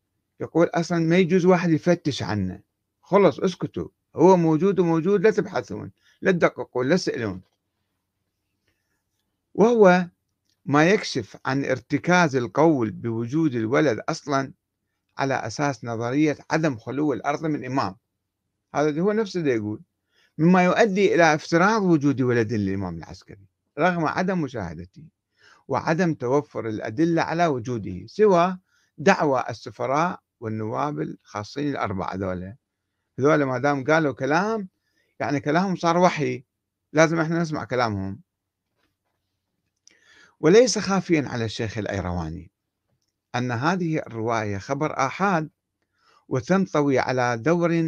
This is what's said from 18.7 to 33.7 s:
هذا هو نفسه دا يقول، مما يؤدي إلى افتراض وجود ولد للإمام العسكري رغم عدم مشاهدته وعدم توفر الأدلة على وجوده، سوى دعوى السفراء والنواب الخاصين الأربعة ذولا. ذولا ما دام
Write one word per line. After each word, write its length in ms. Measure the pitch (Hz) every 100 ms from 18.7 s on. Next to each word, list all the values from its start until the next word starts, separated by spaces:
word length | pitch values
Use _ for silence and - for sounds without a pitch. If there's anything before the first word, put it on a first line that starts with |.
هذا 260 | 143 151 151
هو 120 | 190
نفسه 280 | 208 208 180
دا 140 | 143
يقول، 260 | 117 104 110 - _ _ _ _ -
مما 260 | 165 185
يؤدي 500 | 180 143 220 190 196
إلى 200 | 147 165
افتراض 480 | 151 - 165 190 220
وجود 380 | 190 160 143 131
ولد 320 | 123 120 110
للإمام 440 | 113 98 98 92 82
العسكري 500 | 76 90 - 92 98 _ _ -
رغم 260 | 175 175
عدم 380 | 165 - 185 185
مشاهدته 640 | 139 127 87 78 87 - - _ _ _ _ _ -
وعدم 460 | 127 - 165 175
توفر 540 | 147 120 143 143 120 110
الأدلة 540 | 107 85 110 170 165
على 240 | - 160 170
وجوده، 600 | 127 113 120 95 90 104
سوى 520 | - 214 175 180 185 _ _ _ -
دعوى 460 | 156 208 160 127 117
السفراء 680 | 113 - - 123 143 175 131 _ _
والنواب 600 | 110 110 107 127 147 147
الخاصين 680 | 156 - _ 101 104 143 147
الأربعة 440 | 117 110 95 85 92
ذولا. 400 | 95 92 92 131 _ _ _ _ _ -
ذولا 240 | 135 156
ما 140 | 135 127
دام 260 | 143